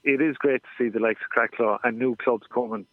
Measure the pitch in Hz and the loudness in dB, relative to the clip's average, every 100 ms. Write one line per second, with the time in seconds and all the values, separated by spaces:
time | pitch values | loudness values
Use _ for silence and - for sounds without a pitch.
0 | 143 135 156 135 147 127 - - 120 107 | 0 2 0 2 0 0 -4 -4 -2 2
1 | 113 107 - - 113 - 113 101 120 113 | 0 0 -2 0 0 0 0 2 -2 0
2 | 127 113 - 113 - 120 120 110 95 | -2 0 0 0 -2 -4 -4 -6 -10